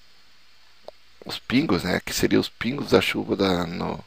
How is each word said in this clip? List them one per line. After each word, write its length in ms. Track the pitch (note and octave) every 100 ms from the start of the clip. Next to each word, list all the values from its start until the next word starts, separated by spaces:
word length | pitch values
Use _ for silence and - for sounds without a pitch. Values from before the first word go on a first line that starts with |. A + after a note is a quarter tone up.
| - - - - - - - - - - - - -
os 120 | -
pingos, 460 | - A2+ - F2
né? 160 | F2+ F#2
Que 120 | -
seria 280 | - - -
os 80 | -
pingos 420 | - A#2 C#3 G#2+
da 100 | F#2+
chuva 360 | - G#2+ G#2 G2+
da, 300 | G2 F2 E2+
no, 360 | F2+ F2 E2